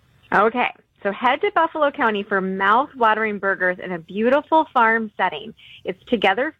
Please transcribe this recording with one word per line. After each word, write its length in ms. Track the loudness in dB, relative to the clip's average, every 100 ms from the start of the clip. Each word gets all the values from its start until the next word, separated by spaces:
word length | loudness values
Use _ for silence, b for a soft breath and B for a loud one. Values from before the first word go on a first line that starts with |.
| _ _ _
Okay, 360 | 2 2 0 -4 -6 _ _
so 80 | -8
head 300 | -2 0 0
to 100 | 0
Buffalo 380 | 0 0 0 -2
County 320 | 0 -2 -2
for 160 | -2 -2
mouth-watering 1000 | -2 -2 2 2 0 0 0 2 -2 -4
burgers 380 | -4 -2 -2 -2
and 100 | -6
a 80 | -10
beautiful 680 | -8 -2 0 0 2 0 2
farm 380 | 2 2 2 -2 -2
setting. 360 | -4 -4 -12 -18 B B
It's 180 | -10 -10 -4
Together 480 | 0 2 0 -2 -2